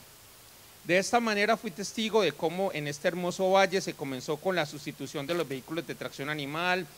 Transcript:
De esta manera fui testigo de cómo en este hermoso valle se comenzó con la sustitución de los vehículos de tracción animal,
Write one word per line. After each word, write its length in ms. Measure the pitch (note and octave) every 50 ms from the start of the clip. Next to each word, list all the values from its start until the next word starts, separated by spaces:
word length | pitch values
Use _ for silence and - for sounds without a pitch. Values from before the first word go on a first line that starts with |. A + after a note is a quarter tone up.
| - - - - - - - - - - - - - - - - -
De 140 | - E3+ F#3+
esta 220 | F#3+ - - A#3+
manera 360 | A#3 A3+ G#3 G3+ G#3 G#3 A3+
fui 140 | - - A3
testigo 520 | D#3 - F#3+ - - A3+ A3 A3 F#3 A3
de 100 | G3 D#3
cómo 400 | - - - D#3+ E3+ F3+ G3 F#3+
en 160 | - D3+ D3 D3
este 200 | C#3+ - - F3+
hermoso 420 | E3+ F3+ F3+ F3 F3+ - F#3+ F#3
valle 300 | F#3+ G3 G3 F#3+ F3 F#3+
se 140 | - F3+ D3
comenzó 420 | - D#3 C#3 C3+ B2+ B2 - D3+ C#3
con 180 | - F#3+ F#3
la 100 | F3 D3+
sustitución 600 | D3 D#3 C#3+ - D3+ A#2 - C#3 C3 - D#3 C#3
de 80 | C#3 F3
los 140 | F3 D#3+ D3
vehículos 380 | C#3 C3 A#2 - D#3+ E3+ D#3+
de 80 | - C3
tracción 360 | - A#2 B2 - - C#3 D3
animal, 560 | D3+ D3+ C#3 C3+ D3 D#3+ F3 F3+ F3+ F#3 E3+ D3 -